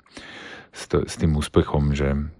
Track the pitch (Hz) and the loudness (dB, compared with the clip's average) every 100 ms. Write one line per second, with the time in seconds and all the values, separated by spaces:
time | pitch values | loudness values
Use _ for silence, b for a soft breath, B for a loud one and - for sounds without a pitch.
0 | _ B B B B B B - - 73 | _ B B B B B B -16 -2 0
1 | 71 - 85 76 73 - 80 73 73 71 | 0 0 2 2 2 2 4 2 2 2
2 | 71 69 73 - | 2 0 -2 -8